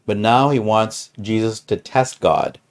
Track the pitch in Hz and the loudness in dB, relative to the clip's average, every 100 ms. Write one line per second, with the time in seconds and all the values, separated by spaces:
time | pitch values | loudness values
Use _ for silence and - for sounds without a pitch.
0 | - 104 107 123 143 135 107 110 110 - | -6 -2 2 4 4 0 0 0 0 -4
1 | - - 104 110 110 110 - 107 - 131 | -16 -12 -4 -2 -2 -4 -6 -6 -2 -2
2 | 127 - 90 76 64 - _ | -2 0 0 0 -2 -8 _